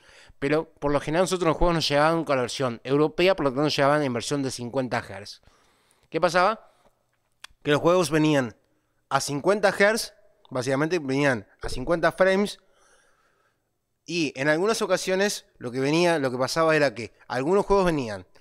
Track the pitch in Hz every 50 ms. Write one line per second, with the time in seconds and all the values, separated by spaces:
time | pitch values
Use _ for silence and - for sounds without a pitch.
0 | _ _ - - - - - _ - 143 147 156 160 - _ _ - 143 147 139
1 | - - 151 175 190 165 190 175 180 165 - - 170 175 170 165 139 - 143 143
2 | 151 160 165 165 151 - 139 131 123 113 - - 135 123 117 107 - 127 139 143
3 | 151 156 147 - 175 185 190 185 151 139 120 135 151 147 - - 143 139 147 151
4 | 147 131 120 117 - - 147 143 135 131 - - 120 120 104 135 127 117 123 117
5 | - - 98 98 104 - - - _ _ _ _ _ _ _ _ _ _ _ _
6 | _ _ - 160 180 175 151 180 180 208 220 220 - _ _ _ _ _ _ _
7 | _ _ _ _ _ _ _ _ - - _ _ - 147 147 139 135 165 180 185
8 | 175 139 160 156 156 156 151 139 127 110 - _ _ _ _ _ _ _ _ _
9 | _ _ 139 139 - - 143 143 - 175 208 214 202 196 180 - 196 208 220 220
10 | - - - _ _ _ _ _ _ _ 127 131 120 135 135 135 151 160 180 175
11 | 143 131 135 139 147 139 127 110 95 - _ _ - 123 - 127 127 143 175 170
12 | 165 165 - - 185 190 190 196 208 202 - - _ _ _ _ _ _ _ _
13 | _ _ _ _ _ _ _ _ _ _ _ _ _ _ _ _ _ _ _ _
14 | _ - 165 175 160 131 - 127 135 151 151 165 185 220 226 - 220 180 185 175
15 | - 185 185 185 196 208 - - - _ _ - - 123 117 131 135 139 156 170
16 | 175 170 165 156 135 131 123 123 131 123 - 165 165 160 156 151 147 135 104 95
17 | 92 - - _ _ - 117 127 131 156 190 202 190 - 196 202 185 180 160 147
18 | 127 110 101 95 92 - _ -